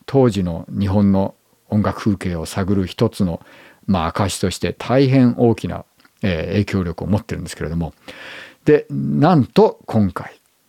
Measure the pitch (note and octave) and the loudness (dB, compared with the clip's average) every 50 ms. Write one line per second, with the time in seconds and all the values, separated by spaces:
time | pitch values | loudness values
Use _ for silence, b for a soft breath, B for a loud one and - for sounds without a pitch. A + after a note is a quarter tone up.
0 | _ - - C#3 B2+ A#2+ G2 G2+ F2+ F2 E2 D2+ - - C3+ G2+ G2+ F#2 F#2+ G#2 | _ 0 2 4 4 4 2 0 -2 -2 -4 -8 -10 -8 -4 -4 -2 0 2 2
1 | G2+ G2 F#2+ F#2+ G2 - - _ _ _ _ _ _ _ G#2+ G#2+ F#2+ F#2+ - - | 4 4 4 2 0 -2 -6 _ _ _ _ _ _ _ -2 0 0 0 -2 -2
2 | - A2 G2 - - F2+ E2+ E2 D#2+ - - G2+ F#2+ F2+ G2+ G2 F#2 F2 - - | -2 -2 -2 -2 -4 -6 -6 -6 -8 -6 -6 -4 -2 0 0 0 -2 -4 0 0
3 | A#2+ G#2 - - G2+ E2+ E2+ - b b b b b b b b b - G2 F2 | 0 0 0 -2 -2 -2 -4 -6 b b b b b b b b b -2 -2 0
4 | D#2 F2+ - - G#2 F#2 - - G2+ F#2 - - F#2 F2 - - - - A#2+ C#3 | 0 -2 -2 -2 -2 -2 -2 -4 -4 -6 -4 -4 -6 -6 -6 -8 -4 0 2 4
5 | C#3+ B2+ C3+ C3+ B2 A#2+ - - B2 A#2 A2 - - F2 E2 E2+ - _ _ _ | 4 4 4 4 4 4 4 2 2 2 2 0 -4 -8 -8 -10 -12 _ _ _
6 | _ _ _ _ - F#2+ E2+ D#2+ E2 F2 F#2+ G#2 G2+ - G2+ F#2+ E2+ E2+ E2 - | _ _ _ _ -4 -2 -2 -2 -4 -2 -2 -2 0 0 -2 -2 -4 -4 -6 -6
7 | E2+ E2+ G#2 G#2 - - E2+ E2 E2 - - - D#2+ D#2 E2 E2+ D#2+ C#2+ B B | -4 -2 -2 -2 -2 -6 -8 -10 -8 -10 -10 -8 -8 -4 -4 -4 -4 -6 B B
8 | B B B B B B B B B B B B _ D#3 D3+ - - - C#3+ C#3 | B B B B B B B B B B B B _ 2 2 2 2 -4 -6 -6
9 | C#3 C#3+ D3 C#3+ C#3+ F3+ F3+ C#3+ A2+ - _ G3 A3 F#3+ - - _ - - A2 | -4 -2 0 2 4 4 4 4 2 4 _ 4 4 4 2 -4 _ -2 0 0
10 | G2+ F2 - - - - - _ _ _ _ _ _ | 0 0 -2 -6 -12 -12 -18 _ _ _ _ _ _